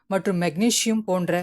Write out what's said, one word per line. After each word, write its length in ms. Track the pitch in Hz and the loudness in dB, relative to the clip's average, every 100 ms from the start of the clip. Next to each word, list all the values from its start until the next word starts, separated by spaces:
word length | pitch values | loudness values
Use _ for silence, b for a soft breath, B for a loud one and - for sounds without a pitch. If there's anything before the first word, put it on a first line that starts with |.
| b | b
மற்றும் 320 | 196 202 175 | -2 0 0
மெக்னீசியம் 640 | 175 156 233 - 233 220 | 0 0 2 2 0 0
போன்ற 380 | 214 185 175 175 | 0 -2 0 -2